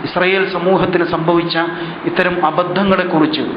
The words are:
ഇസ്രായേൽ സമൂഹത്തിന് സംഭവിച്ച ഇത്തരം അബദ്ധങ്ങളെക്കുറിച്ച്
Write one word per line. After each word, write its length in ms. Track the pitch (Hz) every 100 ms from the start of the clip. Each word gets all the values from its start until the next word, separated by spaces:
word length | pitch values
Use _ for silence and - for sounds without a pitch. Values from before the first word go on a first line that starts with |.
ഇസ്രായേൽ 420 | - 180 180 190 190
സമൂഹത്തിന് 560 | 180 180 185 185 175 165
സംഭവിച്ച 500 | 160 160 170 165 165 170 - - -
ഇത്തരം 320 | 170 185 180 180 156
അബദ്ധങ്ങളെക്കുറിച്ച് 960 | 175 175 180 196 185 180 160 151 - 117